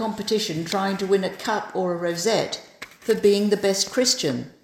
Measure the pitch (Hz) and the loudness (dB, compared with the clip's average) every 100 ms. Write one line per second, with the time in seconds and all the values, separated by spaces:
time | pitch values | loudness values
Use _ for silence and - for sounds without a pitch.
0 | 220 214 196 220 214 160 165 196 196 190 | -6 -6 -2 -2 0 -4 -2 -2 0 -2
1 | 190 196 185 - - 208 - 190 185 170 | 2 2 0 -4 -4 -4 -4 -4 -2 -2
2 | 175 170 202 202 - - - - - - | -2 -2 0 0 0 -6 -14 -18 -20 -8
3 | - 196 202 202 208 202 196 190 - - | -2 4 6 4 4 2 2 0 0 0
4 | 254 - 156 123 - - | 2 2 0 -2 -6 -14